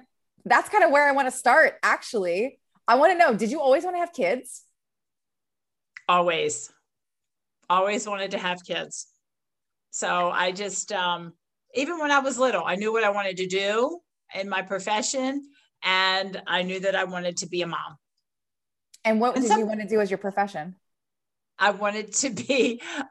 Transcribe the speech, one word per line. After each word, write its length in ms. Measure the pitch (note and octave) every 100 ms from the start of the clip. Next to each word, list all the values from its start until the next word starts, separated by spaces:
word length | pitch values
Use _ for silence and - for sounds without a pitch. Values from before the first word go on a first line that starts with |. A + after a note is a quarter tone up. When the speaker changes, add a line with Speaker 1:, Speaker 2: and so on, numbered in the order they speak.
| - _ _ _
Speaker 1:
that's 240 | F#3 F#3 -
kind 160 | G#4
of 60 | E4+
where 180 | C#4+ D4
I 40 |
wanna 180 | C#4 C4
start, 440 | B3+ B3 C#4+ C4 -
actually. 760 | G3+ C#4+ - A3+ F3+ F3 B3+ - _ _ -
I 80 |
wanna 220 | B3 D#4+ F4
know, 180 | E4
did 160 | G#3 G#3+
you 100 | D4+
always 240 | C#4 C#4+
wanna 140 | F4+ F4
have 140 | E4+
kids? 500 | D4+ F3+ B3 - - - _ _ _ _ _ _ _ _ _ _ _ _ - -
Speaker 2:
Always. 640 | F3+ F3 E3 D3+ D3 - _ _ _ _ _ _ _ _ _ -
Always 380 | F3+ G3 G#3 G#3+
wanted 240 | G3 G3
to 60 | G3
have 260 | F3+ F3+
kids. 440 | - E3 D3+ - - _ _ _ _ _ _ _ _
So 400 | - F#3+ F3+ F3
I 220 | - F3+
just, 400 | F#3+ G3+ F#3 -
um, 400 | G3 F3+ E3+ E3+ - _ _ _
even 240 | - D4+ E4+
when 140 | D4
I 80 | C#4
was 180 | C4+ B3
little, 260 | B3+ F#3+
I 120 | E3 F#3
knew 160 | G#3+
what 100 | A3+
I 80 | G#3
wanted 280 | G3+ G3 F#3
to 80 | F#3
do 540 | F#3+ G3 A3 C4+ F4 - _ _
in 140 | F#3+ G3
my 140 | F#3+
profession, 880 | F#3 F#3+ F#3+ G#3+ B3 C4+ C4 C#4+ C#4 _ _ _
and 580 | F#3 F#3 F#3+ F#3+ G3 F#3+ -
I 160 | F3+
knew 180 | F3+ F#3+
that 140 | F#3+
I 100 | F#3+
wanted 340 | F#3 F3+ F3+ F3
to 100 | E3
be 140 | F3
a 40 | E3+
mom. 320 | D3+ D#3+ D3+ _ _ _ _ _ _ _ _ _ -
Speaker 1:
And 160 | A3+ A3
what 140 | A#3+
Speaker 2:
And 80 | B3
Speaker 1:
did 60 | C4
Speaker 2:
some 120 | G#4
Speaker 1:
you 60 | G#3+
wanna 220 | G#3+ G3+
do 120 | G#3+
as 100 | G3+
your 80 | F#3+
profession? 580 | G3 G3 G3+ F3 D#3+ F3+ _ _ _ _ _ _ _ -
Speaker 2:
I 120 | G3
wanted 420 | G3 G#3 G#3+ G#3+
to 160 | - D4
be 500 | F3+ A#3+ C4+ A#3+ A#3 - D4+ -